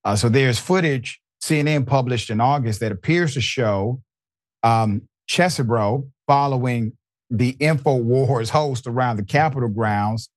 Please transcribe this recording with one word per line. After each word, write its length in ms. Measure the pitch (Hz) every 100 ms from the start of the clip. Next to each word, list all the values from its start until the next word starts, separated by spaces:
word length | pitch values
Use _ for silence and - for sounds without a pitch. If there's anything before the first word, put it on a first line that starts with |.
Uh, 120 | 98 101
so 120 | 120
there's 300 | 127 135 113
footage 600 | - 185 151 135 - - _ _
C 160 | - 151
N 100 | 147
N 160 | 147
published 460 | 123 139 123 123 -
in 100 | 110
August 400 | 123 143 117 101
that 120 | 110
appears 420 | 98 - 170 165
to 60 | 131
show, 580 | 104 - 113 98 104 127 _ _ _ _ _ _
um, 400 | 113 117 110 101 - _ -
Chesebro 800 | - 180 - 117 117 101 135 135 _ -
following 720 | 143 143 131 127 120 110 - _ _ _
the 260 | 110 123
InfoWars 960 | 131 151 156 156 131 117 127 135 127 113
host 360 | 151 147 120 127
around 300 | 120 123 107
the 80 |
Capitol 440 | 98 143 156 135 117
grounds 600 | 104 110 104 104 113 -